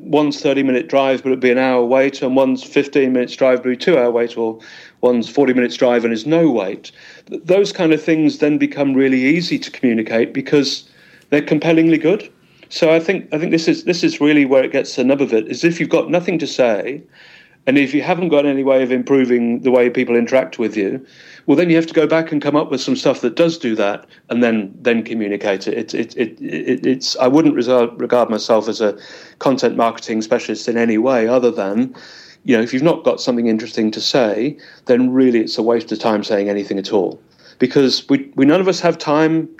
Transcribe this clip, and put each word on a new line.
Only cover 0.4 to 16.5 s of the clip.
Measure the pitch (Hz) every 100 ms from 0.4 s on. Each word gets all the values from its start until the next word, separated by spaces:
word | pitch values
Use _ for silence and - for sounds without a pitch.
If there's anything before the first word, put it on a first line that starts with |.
thirty-minute | 147 135 135 127 -
drive, | 139 135 131
but | 135
it'd | 127
be | 127
an | 123
hour | 131 127 120
wait, | 131 135 135
and | 131 131
one's | 131 131 -
fifteen | 143 143 147 131
minutes | 127 123
drive, | - 131 123
but | 127
it'd | 123
be |
a | -
two-hour | 156 120
wait, | 117 117 117
or | 113 110 - - - _
one's | 123 123 110
forty | - 131
minutes | 127 120 -
drive | 127 120
and | 113
is | 113 143
no | 165 165
wait. | 117 95 - - - - - -
Th-, | 120 160
those | 190 196
kind | - 165
of | 151
things | 170 160 151 -
then | 147 147
become | 143 143 139
really | 131 135 131
easy | 131 170 170 147
to | -
communicate | - 127 113 110 113 113
because | 139 131 147 131 - - _ _ - _
they're | 147
compellingly | 147 156 160 165 165 156
good. | 151 208 - _ _ _ -
So | - 160
I | 165
think, | 165 190 -
I | 151
think | 170
this | 165 170
is, | 156 -
this | 170
is | 165 -
really | 147 151
where | 135 135 131
it |
gets | 139 - -
the | 127
nub | 139
of | 127
it, | 113 110
is | 120
if | 170 170
you've | 147
got | 165 143
nothing | 170 180 170
to |
say, | 139